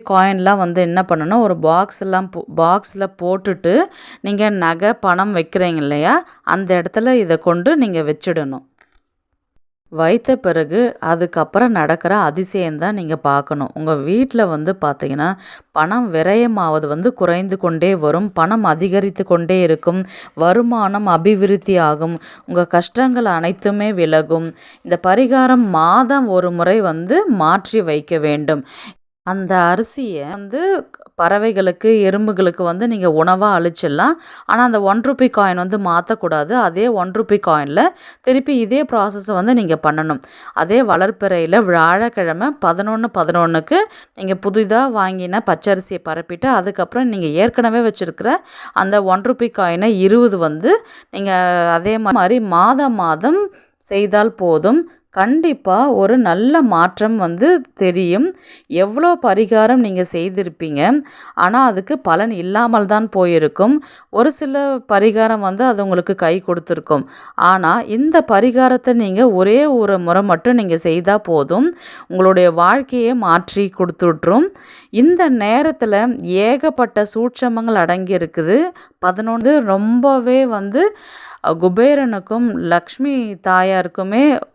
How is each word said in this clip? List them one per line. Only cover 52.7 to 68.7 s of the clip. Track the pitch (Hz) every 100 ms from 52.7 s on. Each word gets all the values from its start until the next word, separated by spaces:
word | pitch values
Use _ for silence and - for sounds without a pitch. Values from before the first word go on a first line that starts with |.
| 262 277
மாதம் | 220 170 156 220 359 403 - _ _
செய்தால் | - 196 202 208 220
போதும். | 226 180 160 175 285 330 _ _
கண்டிப்பா | - 202 302 330 277 - 190 277
ஒரு | 220 196 254
நல்ல | 214 170 240 320
மாற்றம் | 254 170 175 - 214 226
வந்து | 175 170 277 359 254
தெரியும். | - 190 175 180 185 330 370 _ - _
எவ்வளோ | 165 196 226 339 349
பரிகாரம் | 247 190 214 220 220 254 220
நீங்க | 185 180
செய்திருப்பீங்க, | 170 175 185 180 165 160 143 170 285 285 - -
ஆனா | - 180 233
அதுக்கு | 262 190 185 285
பலன் | - 165 220
இல்லாமல் | 202 180 208 240 226 196
தான் | 214 220
போயிருக்கும். | 196 180 170 151 - 208 302 - - _
ஒரு | - 262
சில | 285 294 277 277 262 262
பரிகாரம் | 202 214 214 220 220
வந்து | 196 196
அது | 254 208
உங்களுக்கு | 196 185 170
கை | 190 170 180 185
கொடுத்துருக்கும். | 170 160 165 - 147 131 - -
ஆனா | - 175 185 165 208
இந்த | - 226 294 320 -
பரிகாரத்தை | 196 247 240 254